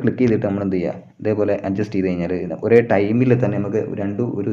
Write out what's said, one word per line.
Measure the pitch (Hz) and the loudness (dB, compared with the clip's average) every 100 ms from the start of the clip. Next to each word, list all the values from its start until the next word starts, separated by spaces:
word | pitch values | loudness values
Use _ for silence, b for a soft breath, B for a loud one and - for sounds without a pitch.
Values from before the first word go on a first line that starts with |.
ക്ലിക്ക് | 110 - | 0 2
ചെയ്തിട്ട് | 123 107 104 | 2 2 0
നമ്മൾ | 101 98 | -2 -2
എന്ത് | 92 | -2
ചെയ്യുക, | 80 - - - | -2 -6 -14 -6
ഇതേപോലെ | 107 104 101 101 98 | -2 0 0 0 -2
അഡ്ജസ്റ്റ് | 98 104 98 | -2 -2 -2
ചെയ്ത് | 92 | -2
കഴിഞ്ഞാൽ | 87 85 90 90 - 107 | -2 -2 -4 -6 -4 4
ഒരേ | 117 117 | 4 6
ടൈമിൽ | 98 101 117 127 120 | 2 2 2 4 4
തന്നെ | 101 101 | 2 -2
നമുക്ക് | 101 107 92 101 | -2 -2 -4 -4
രണ്ടും | 101 101 120 98 | -4 -2 -4 -4
ഒരു | 101 | -4